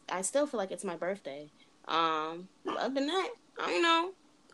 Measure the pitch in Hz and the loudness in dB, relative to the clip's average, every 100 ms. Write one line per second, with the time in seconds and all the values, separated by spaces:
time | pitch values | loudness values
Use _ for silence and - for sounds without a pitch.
0 | - 180 185 277 294 226 185 175 196 165 | -6 -4 0 2 2 0 -4 -4 -6 -4
1 | 170 202 143 139 151 - - _ - 160 | -4 -4 -8 -12 -14 -20 -20 _ -2 2
2 | 165 156 156 165 190 _ - - 226 269 | 4 2 -2 -6 -12 _ -4 -2 0 0
3 | 285 370 480 480 _ - - 175 339 233 | 0 0 -2 -6 _ -6 0 4 4 4
4 | 175 - _ _ - | 2 -6 _ _ -6